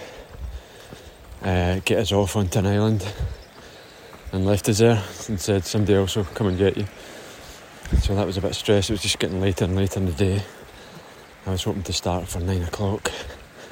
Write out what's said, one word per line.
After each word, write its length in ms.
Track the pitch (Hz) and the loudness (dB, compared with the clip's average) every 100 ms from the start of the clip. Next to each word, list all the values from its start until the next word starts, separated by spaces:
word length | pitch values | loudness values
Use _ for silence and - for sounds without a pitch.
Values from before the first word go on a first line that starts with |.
| - - - - - - - - - - - - - - | -10 -18 -18 -12 -12 -12 -16 -20 -18 -18 -20 -20 -20 -6
uh, 340 | 98 90 87 92 | 0 2 2 0
get 140 | - 101 | 2 2
us 120 | 95 | 4
off 240 | 98 98 | 2 2
onto 240 | 107 95 110 | 2 0 2
an 80 | 98 | 2
island 400 | 104 107 107 101 - - - - - - - - - - - - | 4 2 2 -2 -6 -6 -6 -16 -20 -20 -20 -20 -20 -20 -18 -6
and 120 | 98 | -2
left 240 | 95 101 - | 2 2 2
us 100 | 104 | 6
there 220 | 117 110 95 - - | 6 6 0 -10 -6
and 120 | 101 | -4
said, 240 | - 98 | 0 0
"Somebody 300 | - 110 101 | 2 0 4
else 220 | 98 95 110 | 4 4 0
will 80 | |
come 240 | 95 - 104 | -4 0 0
and 100 | 90 | 4
get 180 | 95 - | 2 2
you." 100 | 101 - - - - - - - - - - - | -6 -8 -18 -18 -18 -18 -18 -20 -20 -18 0 2
So 140 | - 98 | 4 2
that 100 | 90 | 0
was 100 | 92 | 0
a 40 | |
bit 100 | 87 | -2
of 60 | - | -2
stress. 340 | - 101 92 | 2 4 4
It 40 | |
was 80 | 104 | -2
just 180 | 101 - | -2 -2
getting 200 | 92 92 | 0 2
later 240 | 98 90 | 0 2
and 120 | 87 95 | 0 2
later 240 | 98 - | 0 0
in 60 | 92 | -2
the 60 | |
day. 300 | 78 95 98 98 - - - - - - - - - - | 2 2 2 -4 -14 -20 -20 -20 -20 -20 -20 -20 -12 -4
I 40 | |
was 120 | 92 | -2
hoping 220 | 110 101 | -2 -2
to 80 | 92 | -2
start 340 | 90 95 87 - | -2 0 -2 -2
for 140 | 95 | -4
nine 220 | 90 92 | 0 0
o'clock, 500 | 85 - 101 104 - - - - - - - | -2 -2 -2 -2 -4 -6 -12 -14 -18 -20 -20